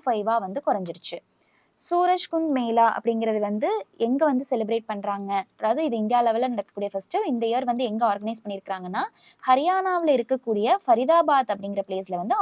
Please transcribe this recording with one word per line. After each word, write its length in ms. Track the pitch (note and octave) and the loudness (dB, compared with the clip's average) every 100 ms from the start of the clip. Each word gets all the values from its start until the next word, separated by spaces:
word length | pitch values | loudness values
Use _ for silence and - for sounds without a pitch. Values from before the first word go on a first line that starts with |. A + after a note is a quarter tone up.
| C4 | -2
ஃபைவா 320 | G#3+ G3+ A3+ F#3 | -2 0 -2 -2
வந்து 160 | A3+ D#4 | -4 -2
குறைஞ்சிருச்சு. 520 | G#3+ F3 E3 - C4 - _ _ _ _ - | -2 -2 -10 -12 -12 -14 _ _ _ _ -18
சூரஜ் 460 | - F4 F4+ F4+ - | -2 2 2 0 -2
குண்ட் 180 | E4 D#4+ C4 | -2 0 0
மேளா 300 | A#3 A3+ A#3 G#3+ | 2 4 4 2
அப்படிங்கிறது 440 | A3+ A3+ A3 G#3+ G#3 | -2 -2 0 0 -2
வந்து 200 | G#3 D#4+ G#4+ - - A3+ | -2 -2 -2 -6 -4 -2
எங்க 140 | C#4 D#4 | 2 2
வந்து 140 | B3+ C#4 | 0 -2
செலிப்ரேட் 400 | A#3 G#3+ A3+ A3 | -2 -2 -4 -4
பண்றாங்க, 380 | G#3 G3+ G3+ G3 G3 F#3 - | -8 -6 -6 -4 -4 -6 -4
அதாவது 220 | A3 B3+ D#4 | -2 0 0
இது 80 | A3+ | 0
இந்தியா 160 | G#3+ A#3+ A#3+ | 0 2 2
லெவல்ல 220 | A3+ B3+ A3+ | 2 0 -2
நடக்கக்கூடிய 340 | - - G3 G3 | -6 -6 -6 -6
ஃபெஸ்டிவல், 340 | - G4 G4+ | -4 -2 -2
இந்த 120 | A#3 A3+ | 0 0
இயர் 180 | A#3+ B3 | 0 0
வந்து 120 | A#3+ A#3+ | -2 -2
எங்க 120 | A3 A#3 | 0 0
ஆர்கனைஸ் 320 | G3+ G#3+ A3+ | 0 -4 -8
பண்ணிருக்காங்கன்னா, 600 | G#3 G3 - F#3 F3+ G#3 G#4 - _ _ | -8 -10 -8 -8 -6 -6 -6 -10 _ _
ஹரியானாவுல 680 | - B3+ E4 F#4+ F#4 F4 D#4+ B3+ | 2 4 4 2 0 2 2 2
இருக்கக்கூடிய 580 | A3+ C4 - G#3 A3+ F4 | 2 -2 0 0 2 2
ஃபரிதாபாத் 720 | - A#3 C4 E4 D#4 C#4 B3 | 4 4 6 4 4 2 2
அப்படிங்கிற 300 | G3+ G3 G3 F#3+ | -4 -4 -6 -4
பிளேஸ்ல 280 | F#3+ F#3+ F3 | -6 -4 -4
வந்து 140 | G3 G#4+ | -2 2